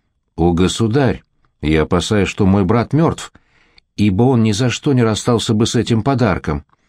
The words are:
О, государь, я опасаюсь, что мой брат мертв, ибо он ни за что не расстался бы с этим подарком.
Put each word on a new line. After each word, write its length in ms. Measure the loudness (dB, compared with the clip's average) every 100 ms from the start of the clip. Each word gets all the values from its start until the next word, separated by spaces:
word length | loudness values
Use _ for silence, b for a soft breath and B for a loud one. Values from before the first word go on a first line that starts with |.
| _ _ _ -2
О, 180 | 0
государь, 720 | 2 0 0 -2 0 0 -2 _ _ _ -8
я 220 | -2 0
опасаюсь, 460 | 2 0 0 -2 -2
что 160 | 0 0
мой 180 | 2
брат 300 | 2 0 0
мертв, 400 | 0 0 -2 -10 b b b b b _ -2
ибо 280 | 0 2
он 200 | 2 2
ни 80 | 2
за 180 | 0 -2
что 240 | -2 -2
не 100 | 2
расстался 500 | 2 0 0 -2 0
бы 120 | 0 0
с 100 | 0
этим 280 | 0 0
подарком. 640 | 0 0 0 -2 -4 -6 -8 _